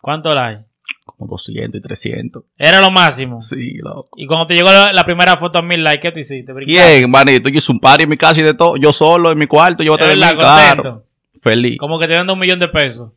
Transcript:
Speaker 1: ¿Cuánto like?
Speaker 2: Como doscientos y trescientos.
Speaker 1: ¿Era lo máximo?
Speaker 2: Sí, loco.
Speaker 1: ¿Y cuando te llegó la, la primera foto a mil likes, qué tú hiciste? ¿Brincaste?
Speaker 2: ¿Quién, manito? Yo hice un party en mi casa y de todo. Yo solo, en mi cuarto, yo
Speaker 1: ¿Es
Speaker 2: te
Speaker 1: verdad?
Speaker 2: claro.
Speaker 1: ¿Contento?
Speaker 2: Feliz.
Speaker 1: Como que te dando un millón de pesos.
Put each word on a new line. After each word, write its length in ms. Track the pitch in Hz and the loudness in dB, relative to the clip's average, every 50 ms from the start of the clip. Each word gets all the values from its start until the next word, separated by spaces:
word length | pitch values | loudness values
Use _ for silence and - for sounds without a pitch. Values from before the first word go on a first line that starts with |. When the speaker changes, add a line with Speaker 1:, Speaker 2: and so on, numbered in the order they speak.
Speaker 1:
¿Cuánto 320 | _ 135 147 156 151 165 151 | _ -8 -10 -8 -4 -4 -4
like? 300 | 139 123 117 107 104 107 _ _ _ _ - - _ _ | -4 -4 -6 -8 -14 -20 _ _ _ _ -18 -18 _ _
Speaker 2:
Como 260 | - _ _ 113 - | -20 _ _ -16 -16
doscientos 480 | - 90 - - - 110 113 110 107 101 | -16 -16 -16 -16 -14 -12 -12 -12 -12 -14
y 20 | |
trescientos. 600 | 98 - - - - - 113 113 113 120 _ 117 _ _ _ _ | -14 -14 -16 -12 -12 -12 -10 -10 -12 -14 _ -18 _ _ _ _
Speaker 1:
¿Era 240 | 139 156 175 190 | -6 -2 0 0
lo 100 | 196 190 | 0 0
máximo? 480 | 190 185 175 160 135 123 135 127 123 117 | 0 0 0 0 -2 -4 -10 -12 -12 -14
Speaker 2:
Sí, 360 | 113 - - 135 120 - - - | -14 -14 -12 -12 -12 -12 -14 -14
loco. 320 | - - - - - _ - - | -16 -16 -16 -16 -20 _ -18 -18
Speaker 1:
¿Y 100 | - 135 | -8 -6
cuando 180 | 160 160 165 156 | -4 -4 -2 -2
te 60 | 175 | 0
llegó 140 | 170 175 190 | 2 4 4
la, 220 | 190 196 202 208 196 | 6 4 4 4 2
la 120 | 185 170 | 0 0
primera 320 | - 175 175 180 180 185 143 | 0 0 0 2 2 2 0
foto 220 | 165 175 156 175 | -2 -4 -4 -4
a 20 | |
mil 220 | 170 175 175 165 160 | -2 -2 -4 -2 -2
likes, 180 | 156 151 143 | -2 -2 -2
qué 100 | 147 170 | -4 -8
tú 80 | 165 160 | -8 -8
hiciste? 320 | 143 - 139 131 120 131 131 | -14 -12 -14 -14 -14 -16 -16
¿Brincaste? 440 | 131 139 139 160 180 180 170 156 135 | -14 -6 -2 2 4 6 6 6 6
Speaker 2:
¿Quién, 100 | 127 123 | 4 4
manito? 400 | 127 135 139 139 135 127 120 135 | 4 4 4 4 2 2 0 0
Yo 80 | 139 151 | -2 -2
hice 140 | - - | -2 -2
un 80 | 135 110 | -4 0
party 240 | - 135 139 151 160 | 2 2 4 4 2
en 60 | 147 | -2
mi 80 | 156 - | -2 0
casa 220 | - 160 170 156 | 0 0 2 2
y 40 | 156 | 2
de 100 | 156 151 | 0 2
todo. 220 | 123 170 170 156 143 | 2 0 0 0 2
Yo 140 | 135 151 147 | 2 2 2
solo, 380 | - 156 156 170 175 170 165 | 4 2 2 2 2 2 0
en 60 | 160 151 | 0 0
mi 100 | 151 139 | -2 0
cuarto, 360 | - 151 165 180 175 165 160 | 2 4 4 4 2 0 0
yo 100 | 156 156 | 0 0
Speaker 1:
¿Es 40 | 151 | 2
Speaker 2:
te 80 | 160 175 | 2 0
Speaker 1:
verdad? 280 | 190 190 190 170 160 | 2 2 2 0 2
Speaker 2:
claro. 480 | 151 160 131 147 156 151 147 139 135 135 | 2 4 4 6 6 6 4 4 2 -2
Speaker 1:
¿Contento? 220 | 135 120 110 _ _ _ _ _ _ _ _ | -10 -12 -16 _ _ _ _ _ _ _ _
Speaker 2:
Feliz. 360 | _ 120 110 120 120 123 120 - | _ -2 0 0 0 -2 -4 -6
Speaker 1:
Como 200 | 143 147 160 160 | -8 -6 -2 -2
que 80 | 165 160 | -2 0
te 60 | 165 | 0
dando 200 | 170 180 185 190 | -2 -2 -2 -4
un 60 | 190 | -2
millón 200 | 185 180 185 180 | -2 -2 -2 -2
de 80 | 175 165 | -4 -4
pesos. 440 | 170 160 143 131 117 117 120 110 _ | -2 -2 -2 -2 -6 -12 -18 -20 _